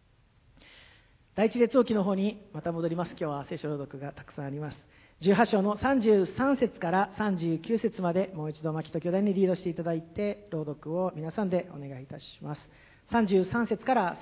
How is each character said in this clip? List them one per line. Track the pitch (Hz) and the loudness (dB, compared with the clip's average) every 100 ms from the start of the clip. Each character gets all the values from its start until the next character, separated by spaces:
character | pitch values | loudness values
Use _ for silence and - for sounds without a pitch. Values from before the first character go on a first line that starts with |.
| _ _ _ _ _ - - - - - _ _ _ - | _ _ _ _ _ -20 -20 -20 -20 -20 _ _ _ 0
第 | 214 | 2
一 | 240 | 4
列 | 233 262 | 4 6
王 | |
記 | 233 | 4
の | 214 | 4
方 | 190 190 | 2 2
に | 196 214 - | 0 -2 -10
ま | 156 | -8
た | 170 | -6
戻 | 165 165 | -2 -2
り | 165 | -2
ま | 170 | -4
す。 | |
今 | - | -4
日 | 160 | -4
は | 143 135 | -4 -6
聖 | 160 | -8
書 | 151 | -6
朗 | 147 | -6
読 | 139 139 | -6 -10
が | 143 | -12
た | - | -12
く | - | -16
さ | - | -10
ん | 139 | -8
あ | |
り | 143 | -6
ま | 151 | -8
す。 | - - - - _ | -10 -18 -20 -20 _
十 | 160 196 | 2 4
八 | 233 | 6
章 | 208 | 4
の | 196 208 | 2 0
三 | 254 269 | 2 2
十 | 220 208 185 - | 6 4 4 0
三 | 262 269 | 0 2
節 | 240 - | 0 -2
か | 175 | 0
ら | 180 - - | 0 0 -2
三 | 214 180 | -2 0
十 | 165 165 | 0 -2
九 | - 226 | 0 0
節 | 220 - | 0 -2
ま | 180 | 0
で、 | 170 196 | 0 -2
も | 180 151 | -4 -8
う | |
一 | 151 | -4
度 | 160 | -4
牧 | 156 156 | -4 -4
人 | 170 | -4
兄 | 170 | 0
弟 | 185 | 2
に | 208 190 | 2 4
リ | 190 | 2
ー | |
ド | 180 | 2
し | |
て | 180 | -2
い | 165 | -4
た | |
だ | 170 | -2
い | 165 | -4
て、 | 165 - 208 202 - | -6 -6 -4 -6 -8
朗 | 165 151 | -6 -6
読 | 143 151 170 | -8 -6 -2
を | 185 175 | -2 -4
皆 | 160 | -8
さ | 165 | -4
ん | 202 | 0
で | 180 180 147 | 0 -2 -10
お | |
願 | 139 131 | -12 -12
い | |
い | 131 | -12
た | 139 | -14
し | - - | -14 -14
ま | 147 147 | -10 -10
す。 | - - - - _ | -12 -20 -20 -20 _
三 | 233 208 | 2 4
十 | 190 185 | 4 2
三 | 233 226 | 0 0
節 | 214 - | -2 2
か | |
ら | 247 180 - | 2 2 -2